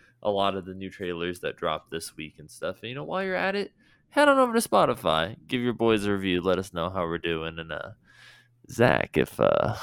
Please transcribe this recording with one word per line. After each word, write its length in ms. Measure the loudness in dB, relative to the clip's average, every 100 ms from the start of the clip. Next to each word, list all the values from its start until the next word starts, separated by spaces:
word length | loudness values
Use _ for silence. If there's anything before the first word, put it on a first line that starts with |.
| _ _
a 80 | -2
lot 260 | 0 0 -2
of 100 | -6
the 80 |
new 160 | -10 -12
trailers 500 | -8 -6 -4 -4 -4
that 160 | -8 -4
dropped 340 | -4 -4 -6
this 240 | -10 -10 -12
week 180 | -14 -16
and 120 | -20
stuff. 280 | -10 -8 -8
And, 80 | -12
you 60 | -12
know, 100 | -8
while 180 | -6
you're 120 | -4 -2
at 200 | -2 -4
it, 160 | -6 _ _ _ _
head 180 | 4 4
on 100 | 6
over 160 | 4
to 60 | 2 2
Spotify. 680 | 4 4 2 0 0 0 -6 -4
Give 140 | -2
your 120 | 0
boys 320 | 2 4 4 2
a 60 |
review. 300 | 0 2 2
Let 180 | 2 0
us 140 | -2
know 160 | -4 -4
how 140 | -2 -2
we're 120 | -2
doing. 380 | -4 -4 -6 -10
And, 140 | -10
uh, 200 | -10 -10 -16 _ -20 -20 -20 _ _ -6
Zach, 480 | 2 2 2 0 0
if, 220 | 0 2
uh, 360 | 4 4 0 -4